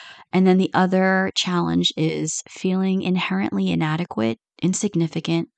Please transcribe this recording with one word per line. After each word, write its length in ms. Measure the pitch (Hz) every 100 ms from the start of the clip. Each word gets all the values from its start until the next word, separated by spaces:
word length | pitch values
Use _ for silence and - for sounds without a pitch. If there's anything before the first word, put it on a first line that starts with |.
| - - -
And 140 | 180 190
then 100 | 185
the 120 | 190
other 580 | 151 185 185 190 190 190 -
challenge 560 | - 175 170 165 175 -
is 440 | 160 156 156 - -
feeling 540 | - 185 185 190 190
inherently 720 | - 185 - 190 202 196 190
inadequate, 640 | 165 156 160 175 - 113 113 _ -
insignificant, 880 | 170 185 208 165 165 165 160 165 165